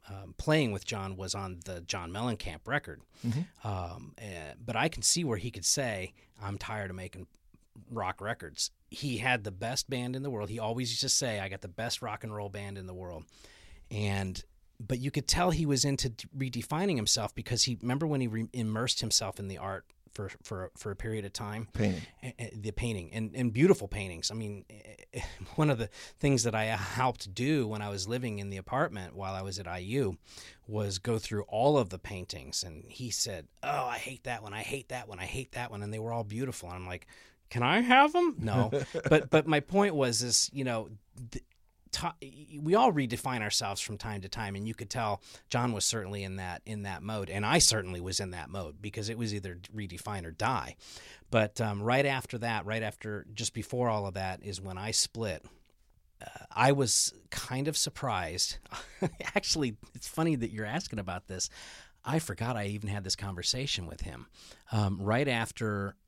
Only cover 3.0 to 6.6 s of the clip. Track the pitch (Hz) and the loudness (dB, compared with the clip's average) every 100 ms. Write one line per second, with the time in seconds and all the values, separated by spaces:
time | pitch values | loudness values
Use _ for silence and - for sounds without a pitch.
3 | _ - 120 120 180 - 110 95 87 85 | _ -6 -2 0 -2 -6 -4 -4 -4 -8
4 | 82 - 110 87 76 - 113 113 151 - | -14 -14 -12 -10 -12 -12 -4 2 2 4
5 | - 170 160 107 117 98 - - 127 101 | 2 4 2 0 -2 -2 2 2 2 -2
6 | 92 - _ - 101 101 | -6 -10 _ -8 -6 -4